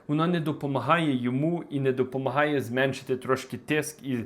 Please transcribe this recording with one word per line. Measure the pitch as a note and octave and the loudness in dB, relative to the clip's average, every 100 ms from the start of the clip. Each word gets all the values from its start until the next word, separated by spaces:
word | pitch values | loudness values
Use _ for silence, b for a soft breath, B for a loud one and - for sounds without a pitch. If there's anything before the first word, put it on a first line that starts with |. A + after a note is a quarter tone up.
| - | -2
воно | D3+ E3+ | 0 2
не | E3+ | 2
допомагає | D3+ D3+ C#3+ C3+ A#2+ E3+ D#3+ B2+ | 0 -2 -2 -2 2 2 2 0
йому | A#2+ C3 D#3 E3+ - | 0 0 0 -2 -4
і | C#3 | 0
не | C3+ | 2
допомагає | B2 B2+ C3+ C3 C3 D3+ C#3+ | 2 0 -2 0 2 2 0
зменшити | A2+ B2+ C3+ C3 - B2+ | 0 0 0 0 -4 -2
трошки | B2+ B2+ - A#2+ | 0 0 -2 -8
тиск | - D3+ D3 - | -2 0 -2 -6
і | C3 B2 | -4 -4